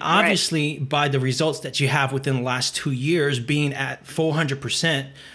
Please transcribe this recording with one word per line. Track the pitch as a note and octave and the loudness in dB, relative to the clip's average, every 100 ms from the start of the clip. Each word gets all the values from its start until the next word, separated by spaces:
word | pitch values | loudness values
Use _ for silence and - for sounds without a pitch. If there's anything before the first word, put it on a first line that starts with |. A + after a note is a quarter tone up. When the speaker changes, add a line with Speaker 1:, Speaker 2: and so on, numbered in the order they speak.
Speaker 1:
Right. | D#3 F3+ | 2 4
Speaker 2:
obviously, | F3 F3 - D#3+ D3 D3+ | 4 2 0 0 0 -2
by | C3+ D3 D3 | -2 0 2
the | C3+ | 2
results | C3 B2 D#3+ C#3+ | 0 2 0 0
that | C3+ - | -4 -2
you | C#3 | 0
have | D3 C3+ | 2 0
within | C3+ C3+ C3 | 0 0 0
the | |
last | B2 B2+ - - | 0 0 -2 -4
two | D3 | -4
years | B2+ C#3 E3+ C#3+ B2+ | -2 0 2 2 0
being | A#2+ D3 D3 | 0 0 0
at | C3+ C3+ B2+ - | -2 -6 -6 -8
four | - D#3+ | -2 0
hundred | D3+ D3+ C3+ | 2 0 -2
percent | A#2+ - E3 C#3+ C3+ - - | -4 -2 0 0 -4 -12 -20